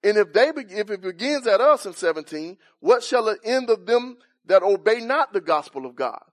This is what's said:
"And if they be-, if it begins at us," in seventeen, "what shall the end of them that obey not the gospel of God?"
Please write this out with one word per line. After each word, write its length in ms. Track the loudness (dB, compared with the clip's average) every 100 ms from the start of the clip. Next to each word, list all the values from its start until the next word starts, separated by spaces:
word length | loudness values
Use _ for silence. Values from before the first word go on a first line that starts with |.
"And 160 | 2 2
if 160 | 2
they 160 | 4 2
be-, 180 | 0 -10
if 160 | -8 -6
it 100 | -6
begins 460 | -8 -6 -4 -2 0
at 160 | 2
us," 240 | 4 2 -2
in 80 |
seventeen, 640 | -4 -4 -4 -8 -12 -12 -16 _ _
"what 220 | 2 2
shall 220 | 2 -2
the 140 | 0 -4
end 280 | -2 -4 0
of 160 | -2 0
them 320 | -2 -2 -16 _ _
that 180 | 2 2
obey 380 | 4 0 0 0
not 320 | -2 -2 -2
the 80 | -4
gospel 460 | 0 -2 -2 -12 -12
of 100 | -6
God?" 260 | -6 -6 _